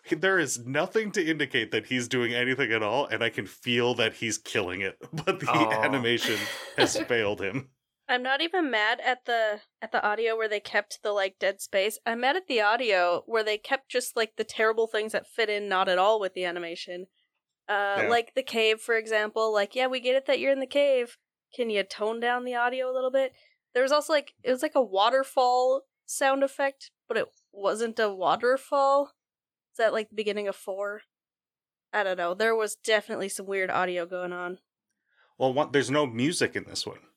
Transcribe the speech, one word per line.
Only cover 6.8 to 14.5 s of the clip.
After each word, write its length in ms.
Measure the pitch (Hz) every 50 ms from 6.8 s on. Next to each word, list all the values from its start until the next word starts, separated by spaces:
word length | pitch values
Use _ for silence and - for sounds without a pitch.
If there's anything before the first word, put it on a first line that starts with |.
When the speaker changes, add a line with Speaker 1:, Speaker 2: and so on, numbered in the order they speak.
| 123 110 -
Speaker 1:
failed 440 | 135 - - 123 117 107 101 104 -
him. 300 | 101 95 101 131 131 _ _ _ _ _ _ _ _ -
Speaker 3:
I'm 140 | 247 247
not 180 | 247 262 269 277
even 300 | 320 339 - 381 330 269
mad 300 | 240 214 208 214 247 247 -
at 200 | 254 254 247 _
the, 380 | - 233 233 220 214 208 214 - _ _ _
at 80 | 233 220
the 160 | - 214 -
audio 300 | 208 208 214 233 226 226
where 120 | 226 220 214
they 120 | 208 208
kept 400 | 208 - - 208 208 _ - -
the, 80 | - 214
like, 300 | 202 208 190 196 _ _
dead 200 | 208 190 196 202
space. 380 | - - - 196 190 214 220 - _
I'm 140 | 233 226 233
mad 160 | 254 262 294
at 100 | 381 370
the 140 | - 269 220
audio 640 | 208 208 220 247 262 220 196 180 175 175 175 156 -
where 160 | - 226 220
they 160 | 214 214 214 208
kept 300 | - - 277 269 _ _
just, 240 | - 254 254 - -
like, 200 | 233 220 220 _
the 80 | - 214
terrible 420 | -